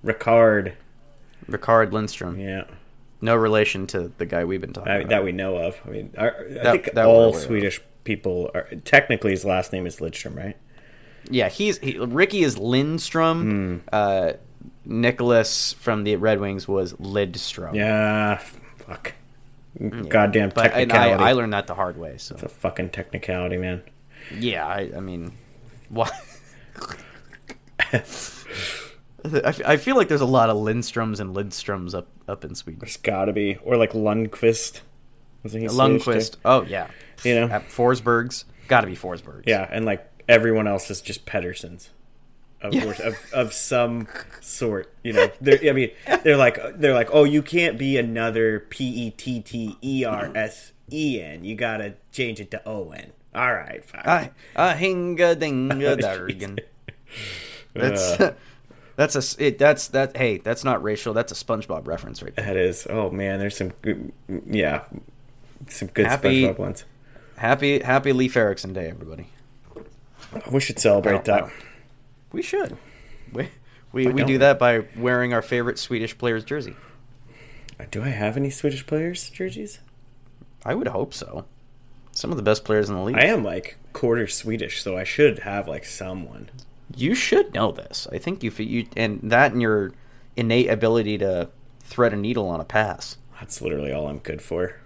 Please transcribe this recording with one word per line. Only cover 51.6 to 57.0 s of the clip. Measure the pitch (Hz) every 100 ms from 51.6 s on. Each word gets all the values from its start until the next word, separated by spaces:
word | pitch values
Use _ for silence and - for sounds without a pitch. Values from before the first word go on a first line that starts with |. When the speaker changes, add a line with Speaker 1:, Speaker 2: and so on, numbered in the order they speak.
| 117 110 101 95 _
Speaker 1:
change | - 123 107
it | 101
to | 107 107
O | 107 85
N." | 78 - - - -
All | 127
right, | 107 - -
fine. | - - -
Speaker 2:
A, | 170 - - - -
a | 180 151
hinga | 190 185 175 170 175 160
dinga | 156 135 131 135 143 135
Speaker 1:
<laughs> |
Speaker 2:
dargan. | 101 92 92 98 98 101 - - - -